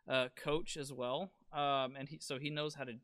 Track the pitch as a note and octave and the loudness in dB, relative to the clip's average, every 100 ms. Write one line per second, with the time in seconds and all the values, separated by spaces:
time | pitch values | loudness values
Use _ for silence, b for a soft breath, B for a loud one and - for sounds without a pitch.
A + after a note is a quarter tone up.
0 | - C3 B2+ - D3+ D3+ - D#3+ C#3 B2+ | 0 2 2 0 2 2 0 -4 -6 -4
1 | B2 C#3 F#3 - - D#3 C#3+ C#3 C3 C3+ | -2 0 -2 -8 -8 0 4 4 2 -2
2 | C#3 D#3+ - C3+ D3 D3+ D3+ D3 C3 A#2 | -8 -8 -4 -2 0 0 -2 -2 -6 -6